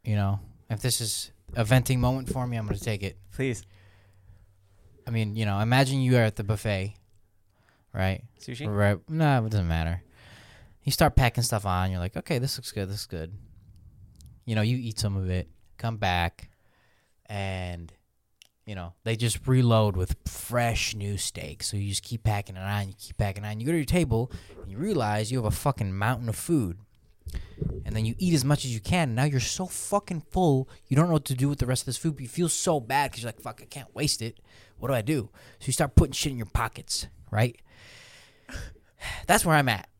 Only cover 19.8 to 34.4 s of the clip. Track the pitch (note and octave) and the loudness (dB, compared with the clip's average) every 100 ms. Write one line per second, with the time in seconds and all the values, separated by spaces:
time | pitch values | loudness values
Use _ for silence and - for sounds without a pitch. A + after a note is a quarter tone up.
19.8 | G#2 F#2 F2+ - - - - A#2+ A#2+ A2+ | 4 2 -2 -2 -4 -10 -4 0 0 0
20.8 | - G#2+ G2+ G2 - - D#2+ D2+ - G#2 | -2 -4 -4 -4 -4 -8 -12 -8 -6 -4
21.8 | G2+ F#2+ - A#2 - G#2 - F#2 F#2+ G#2 | -2 -4 -6 -2 0 0 -4 -8 -4 -4
22.8 | G2 F#2+ - - G2+ G2 G#2 G#2+ B2 E3+ | -4 -10 -12 -2 -2 -2 -8 -4 -2 0
23.8 | C#3 F3+ D3 A2+ B2+ - - - - G2 | 2 2 4 2 0 -6 -14 -16 -12 -6
24.8 | G3 F3 G#2+ G#2+ G#2+ B2+ G#2+ - D3 - | -2 0 2 0 0 0 0 0 -2 -2
25.8 | G2+ F#2+ G#2+ B2 A#2 G#2+ - E3 G2 F2 | -4 0 -2 -2 -4 -6 0 0 0 -6
26.8 | - _ _ _ - - - - - - | -14 _ _ _ -12 -12 -12 -6 -4 -4
27.8 | - A2 A2 A#2+ F3+ D#3+ C3 D3 C3 A2+ | -4 -2 -2 0 2 4 4 2 2 -4
28.8 | - F3+ D3 A2+ D3 C3+ - - F3+ - | 0 2 2 2 2 2 -2 -4 -6 -6
29.8 | - G3+ - E3+ - F#3 F3 C3+ C3 - | -2 -2 -2 -8 -2 2 4 4 0 -12
30.8 | - C3 F3 D#3 - B2+ C#3 C#3+ B2 B2+ | 0 4 4 2 0 0 0 0 -2 -2
31.8 | - A#2+ E3 C#3 B2 - E3+ - - D#3 | -2 -4 -4 -4 -8 -2 0 0 2 0
32.8 | A2+ C3+ C#3 - A#2 - A#2+ A#2 - C#3+ | 0 0 0 -4 -10 -10 -14 -14 -16 -16
33.8 | - - D3 - A2+ - | -12 -4 -2 -2 -4 -10